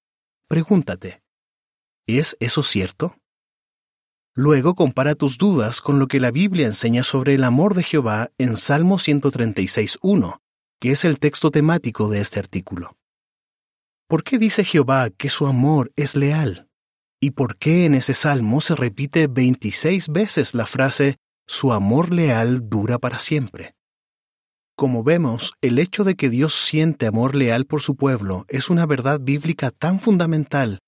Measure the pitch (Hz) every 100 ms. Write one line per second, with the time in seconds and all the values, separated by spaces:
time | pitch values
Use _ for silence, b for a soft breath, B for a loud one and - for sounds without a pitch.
0 | _ _ _ _ - 160 160 190 - 90
1 | 92 - _ _ _ _ _ _ _ _
2 | - 127 151 - 117 - - 101 92 -
3 | 170 - _ _ _ _ _ _ _ _
4 | _ _ _ - 143 143 151 185 147 -
5 | 143 151 143 123 202 160 110 - - 143
6 | 131 139 123 131 202 180 120 - 117 120
7 | - 135 135 135 127 127 202 185 - 156
8 | 113 107 120 - 127 107 - 147 180 196
9 | - 143 139 123 113 101 95 - 107 -
10 | 185 190 87 - _ _ _ _ 123 143
11 | 170 143 147 - 156 151 156 170 120 -
12 | 107 104 104 101 - 95 - 87 - _
13 | _ _ _ _ _ _ _ _ _ _
14 | - 160 - 247 220 - 190 156 131 135
15 | 117 - 143 - 139 127 139 151 120 -
16 | 143 143 143 156 131 90 _ _ _ _
17 | _ _ 143 - 120 - 151 175 170 135
18 | 131 127 151 135 107 139 - 156 120 -
19 | 143 165 151 127 127 127 104 - 156 185
20 | 156 156 214 - - 120 107 127 135 -
21 | 139 135 _ _ - - 135 107 98 131
22 | 170 175 156 117 117 127 110 104 110 120
23 | 123 120 - 151 113 - - _ _ _
24 | _ _ _ _ _ _ _ - 139 117
25 | 120 175 139 113 - - 131 120 180 -
26 | 190 185 135 120 151 - - 156 160 147
27 | 110 110 131 139 120 117 135 151 143 139
28 | 139 123 98 92 - 135 - 170 160 135
29 | 131 147 131 143 160 160 175 - 160 190
30 | 226 185 165 156 139 143 120 95